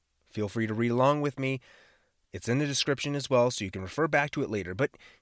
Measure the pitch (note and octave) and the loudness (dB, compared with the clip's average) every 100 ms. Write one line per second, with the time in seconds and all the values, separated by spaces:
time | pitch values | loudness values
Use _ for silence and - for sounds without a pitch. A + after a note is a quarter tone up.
0 | _ _ _ - G#2 A#2 A2 A2 A#2+ A#2+ | _ _ _ -6 -4 -2 -2 2 2 4
1 | C3 D3 D3 C3+ C3 C3 - - - _ | 4 4 0 -2 -4 -4 -8 -20 -20 _
2 | _ _ _ F#2 - B2+ D3 C3+ - C3+ | _ _ _ -8 -2 0 0 0 0 0
3 | D3 C#3+ C3 B2+ B2 - G2 G2 F#2+ - | -2 -4 2 4 4 2 -6 -6 -8 -2
4 | D#3+ D3 D3 D3 C3 G#2 F2 A2 C#3+ - | 2 2 0 -2 -2 -2 -4 -2 -2 -4
5 | - - | -20 -20